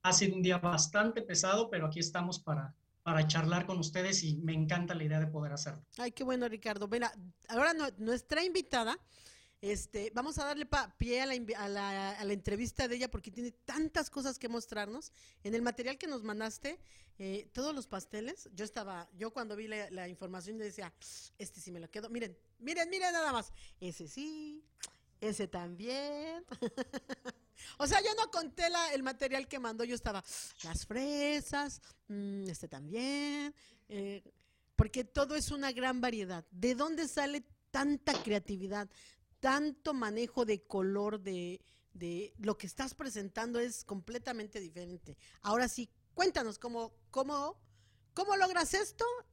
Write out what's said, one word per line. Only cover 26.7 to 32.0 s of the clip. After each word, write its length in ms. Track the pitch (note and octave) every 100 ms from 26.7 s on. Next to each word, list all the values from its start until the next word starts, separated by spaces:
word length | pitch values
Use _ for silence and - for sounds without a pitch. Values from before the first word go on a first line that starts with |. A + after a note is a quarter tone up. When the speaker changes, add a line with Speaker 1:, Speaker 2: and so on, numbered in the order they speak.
| - B3 C4+ - B3+ B3+ - _ - - -
Speaker 2:
O 80 | C#4
sea, 140 | G#4
yo 80 | G#4 A4
no 100 | A4
conté 380 | F4 D#4+ - E4+
la, 240 | F4 E4
el 100 | C#4
material 440 | C4 C4 C4+ C4+ C4+
que 100 | C#4
mandó, 240 | A#3 A3
yo 100 | A#3+
estaba, 280 | A#3+ A#3 G3 - - - -
las 200 | E3 E3 -
fresas, 920 | A3 C#4 D4 C#4+ D4 C#4 C#4+ C#4+ - - -